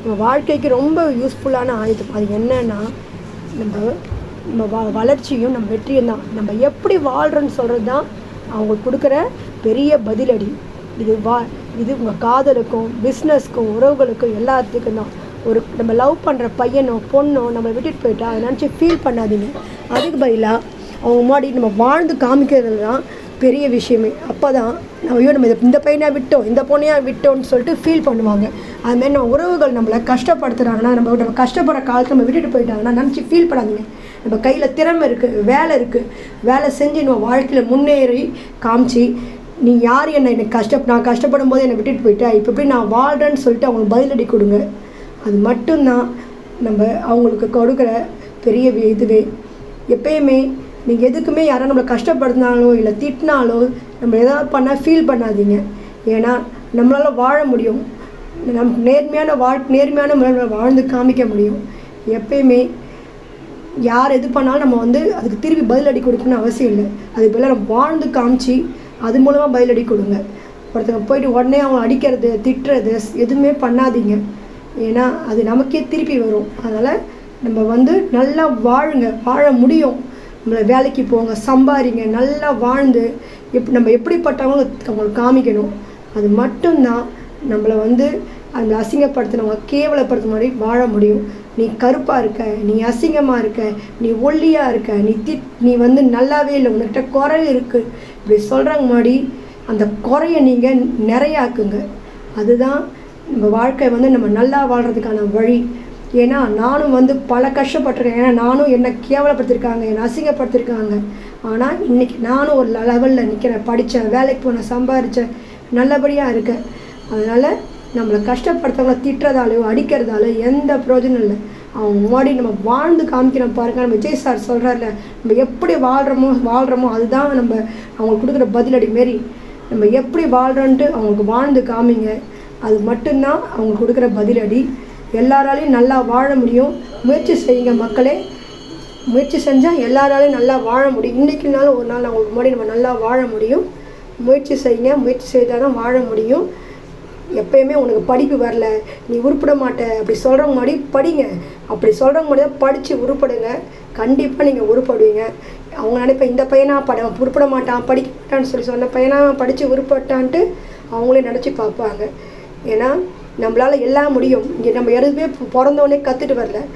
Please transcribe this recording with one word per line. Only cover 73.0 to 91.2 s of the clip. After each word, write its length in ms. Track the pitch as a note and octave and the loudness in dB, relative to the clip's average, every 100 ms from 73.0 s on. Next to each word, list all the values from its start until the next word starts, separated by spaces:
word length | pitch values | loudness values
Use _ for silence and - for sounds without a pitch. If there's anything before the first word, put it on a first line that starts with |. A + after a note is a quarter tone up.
| G#3 - | -4 -2
எதுவுமே 340 | A#3 C4+ C#4+ | 0 4 2
பண்ணாதீங்க. 680 | C#4+ B3 A#3+ C4 A#3+ G#3 G#3 - - - - - - | 2 0 2 2 2 0 0 -2 -12 -18 -20 -14 -6
ஏன்னா, 240 | A3 A#3 B3+ - B3+ | -2 2 0 -2 -2
அது 160 | G#3+ | -2
நமக்கே 420 | A3 B3 C4+ D4+ - | 2 0 0 -2 -2
திருப்பி 300 | D#4+ D4+ C4+ | -4 -2 0
வரும். 300 | A3 G#3+ G#3 - | 0 -2 -4 -8
அதனால 320 | A3+ G#3+ B3+ G4 - - - - | -6 -2 0 -2 -6 -18 -20 -8
நம்ம 200 | A#3+ A3 | -4 -2
வந்து 460 | A3 A#3+ C4 F#4+ G4 | 0 4 4 2 2
நல்லா 380 | B3 C4+ D4+ D#4 | 0 2 2 0
வாழுங்க, 640 | A#3 A#3+ B3+ D4+ C#4+ A#3 - | 2 2 4 2 2 0 -2
வாழ 260 | A#3+ C4+ D4 | -2 2 4
முடியும். 600 | B3 B3+ D#4+ C#4+ A#3+ - - - - A3 | 6 6 6 2 -2 -10 -16 -18 -10 -4
நம்மள 140 | A3+ | 0
வேலைக்கு 420 | G#3+ B3+ C4+ C4+ G#3 | 4 4 2 -2 0
போங்க, 220 | A#3 A3+ G#3+ C4+ | 0 0 -4 2
சம்பாதிங்க, 600 | C4 C4 C#4 B3+ A3+ A3 | 4 4 2 0 -2 -2
நல்லா 440 | A3+ C4 D4 D4 | 0 0 0 -2
வாழ்ந்து, 640 | A#3+ A#3+ C4 C#4 A#3+ - - - - - | 0 0 2 4 2 0 -6 -16 -20 -4
எப்-, 160 | B3 A#3+ | -4 0
நம்ம 220 | A#3+ A3+ | 2 4
எப்படிப்பட்டவங்க 760 | A#3+ D#4+ F4 D4 C4 C4 C#4+ B3+ - - | 2 2 0 0 -2 0 0 0 -4 -6
அவங்களுக்கு 360 | G#3+ G#3 A3+ | -4 -2 0
காமிக்கணும். 460 | A#3+ C4 A#3+ G#3 G#3 - - - - G#3+ | 2 4 4 0 -2 -8 -16 -20 -10 -2
அது 120 | G#3 | 2
மட்டும்தான் 800 | G#3+ C4 - F4 D#4 B3 A#3 B3+ - - - C4+ | 2 0 0 2 4 2 0 -6 -12 -18 -10 -4
நம்மளை 280 | G#3+ G#3+ A3 | 0 0 0
வந்து 420 | A3 B3 C#4+ - - - - | 2 2 2 -2 -10 -16 -12
அந்த 240 | B3+ A3 G#3+ | -4 -2 0
அசிங்கப்படுத்தினவங்க, 840 | A3+ C#4+ C#4 C4 G#3+ A#3 G#3+ G#3+ - | 0 0 0 0 -2 -2 -2 -4 -4
கேவலப்படுத்தின 580 | C#4+ D4+ D4 A#3 A#3+ A3 | -2 0 0 0 -2 -2
மாதிரி 200 | G#3+ B3+ | -2 -2
வாழ 380 | B3+ A3 A#3+ B3 | -2 -2 0 0
முடியும். 420 | G#3 G#3 G#3 | 2 2 2